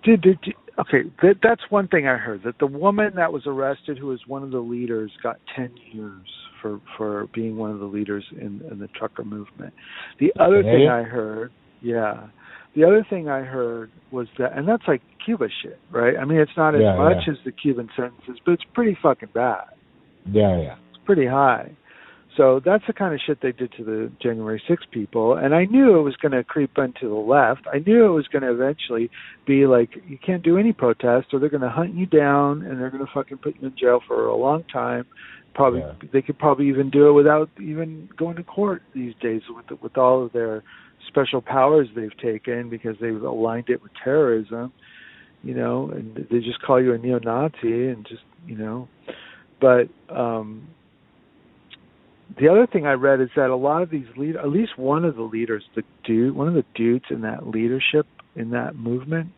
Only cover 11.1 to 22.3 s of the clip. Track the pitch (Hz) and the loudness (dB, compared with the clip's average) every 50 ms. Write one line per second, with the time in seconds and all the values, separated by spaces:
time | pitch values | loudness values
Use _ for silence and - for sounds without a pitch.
11.1 | 120 127 110 107 107 110 113 127 _ _ _ _ _ _ - 120 117 117 110 107 | -6 -6 -6 -6 -6 -8 -10 -12 _ _ _ _ _ _ -8 -4 -4 -2 -2 -2
12.1 | 104 113 110 107 _ _ _ - - - - _ _ 147 156 165 202 220 214 - | -4 -8 -14 -20 _ _ _ -20 -20 -20 -20 _ _ 4 6 6 6 6 4 0
13.1 | 208 185 165 151 139 135 135 127 131 131 123 117 117 117 113 110 _ - _ _ | -6 -6 -4 -4 -4 -6 -6 -6 -6 -4 -4 -4 -4 -8 -12 -14 _ -20 _ _
14.1 | - 127 120 110 _ - 131 127 - 135 143 175 226 233 - - 156 127 _ _ | -8 -8 -8 -8 _ -4 -4 -4 -4 -4 -2 0 0 0 0 -2 -2 -2 _ _
15.1 | _ _ - - 233 202 131 107 - - - - - - _ _ - 120 117 123 | _ _ -6 -6 -4 -2 -2 -4 -4 -8 -14 -14 -16 -18 _ _ -4 0 2 2
16.1 | - - 135 139 156 160 151 147 - - 160 156 151 143 110 107 95 - 139 160 | 2 0 0 0 2 2 2 2 2 0 2 2 4 4 4 4 4 4 4 4
17.1 | 185 - - 175 151 131 _ 131 123 - - 147 135 120 120 110 - - 127 123 | 4 4 0 -4 -6 -6 _ -12 -12 -4 -2 -2 -2 -2 -4 -8 -8 -8 -8 -8
18.1 | 120 _ - - 127 120 _ - 175 170 - _ _ - 240 220 190 - - 160 | -8 _ -18 -18 -18 -6 _ 0 0 0 0 _ _ 0 0 0 0 2 2 2
19.1 | 131 _ - 107 _ 113 120 127 110 92 - - - _ _ _ _ _ _ _ | 2 _ -2 -8 _ -2 0 0 -2 -4 -6 -14 -20 _ _ _ _ _ _ _
20.1 | _ _ _ 92 98 107 104 101 92 87 80 73 73 - _ _ _ - _ - | _ _ _ 0 2 4 4 4 4 0 -2 -6 -10 -16 _ _ _ -20 _ 0
21.1 | 202 170 139 123 127 139 139 131 120 110 - - - _ _ _ - - - - | 2 2 2 2 2 4 4 4 4 2 -2 -10 -18 _ _ _ -20 -20 -20 -20
22.1 | - _ _ _ | -20 _ _ _